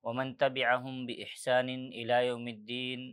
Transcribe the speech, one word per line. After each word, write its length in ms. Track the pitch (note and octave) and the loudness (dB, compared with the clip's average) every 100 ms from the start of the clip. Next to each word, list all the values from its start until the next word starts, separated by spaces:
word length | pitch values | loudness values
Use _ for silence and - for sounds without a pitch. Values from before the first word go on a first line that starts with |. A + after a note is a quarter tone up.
व 100 | A#2 | -4
मन 200 | A#2+ C3 B2+ | -2 -4 2
तबिअहुम 640 | C#3 C3 A#2+ B2+ C3 C3 B2 | 2 4 4 4 2 -6 -6
बि 80 | - | -8
इहसानिन 640 | G#2 - - B2+ B2+ C3 C3 A2+ | -10 -6 2 4 4 -4 -8 -8
इला 240 | A#2 A#2+ | 2 4
यौमिद्दीन 760 | B2 A#2+ A#2+ A2 G#2+ B2 B2+ B2+ B2+ | 4 0 -6 -10 -8 -6 -4 -6 -10